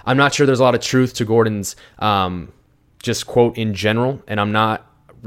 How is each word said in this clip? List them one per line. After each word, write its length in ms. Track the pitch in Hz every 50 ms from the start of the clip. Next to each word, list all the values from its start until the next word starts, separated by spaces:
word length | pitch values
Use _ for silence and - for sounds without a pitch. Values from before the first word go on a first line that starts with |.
| -
I'm 100 | 117 131
not 180 | 135 143 147 -
sure 120 | - 143
there's 140 | 135 131 117
a 40 | 131
lot 100 | 123 120
of 80 | 117
truth 320 | - - 131 127 127 123 -
to 100 | - 120
Gordon's, 500 | 107 113 117 113 110 107 104 95 - - - - - _ -
um, 520 | - 107 101 98 92 90 90 87 73 - - _ _ _ _ _ _ _ _ - -
just 240 | 120 110 - -
quote 300 | - - 127 120 117 117
in 160 | 117 113 110 98
general, 480 | 90 104 107 110 117 123 131 139 - -
and 120 | - 104 104
I'm 120 | 104 104
not, 360 | 107 110 110 110 110 - - _ _ _ _ _ - - -